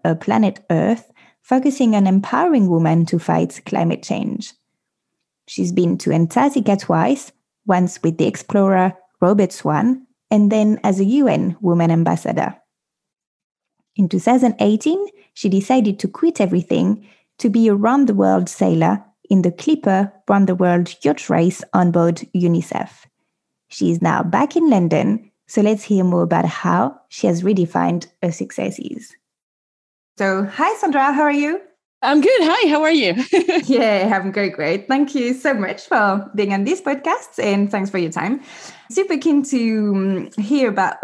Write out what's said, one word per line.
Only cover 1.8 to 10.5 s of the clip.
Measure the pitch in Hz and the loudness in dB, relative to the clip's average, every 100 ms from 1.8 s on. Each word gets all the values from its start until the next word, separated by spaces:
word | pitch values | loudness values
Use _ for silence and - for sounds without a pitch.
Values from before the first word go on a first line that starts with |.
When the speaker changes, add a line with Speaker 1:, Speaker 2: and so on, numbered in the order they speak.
| 240 208 | 2 4
Speaker 1:
on | 196 | 4
empowering | 190 196 262 349 285 190 | 2 0 0 2 2 2
women | 165 160 165 165 | 2 2 2 2
to | 170 | -2
fight | - 165 170 - - | 0 -2 -2 -6 -8
climate | - 170 160 | -2 -2 -2
change. | - - - - - - _ _ _ _ _ _ _ _ - | -6 -6 -6 -8 -10 -18 _ _ _ _ _ _ _ _ -14
She's | - 180 | -6 -4
been | 180 170 180 | 0 0 0
to | - | -2
Antarctica | 160 170 240 277 277 208 196 | 0 0 0 0 0 0 -2
twice, | - 165 196 269 - _ _ _ - | 0 0 0 -2 -6 _ _ _ -2
once | 180 185 - | 0 0 -2
with | 165 165 | -4 0
the | 160 | -2
explorer | - - 208 196 190 185 180 _ - | -4 -4 0 2 2 0 -2 _ -2
Robert | 180 208 180 | 0 2 0
Swan, | - 147 151 220 262 - _ - | -2 -4 0 0 -2 -6 _ -2
and | 214 208 | 2 2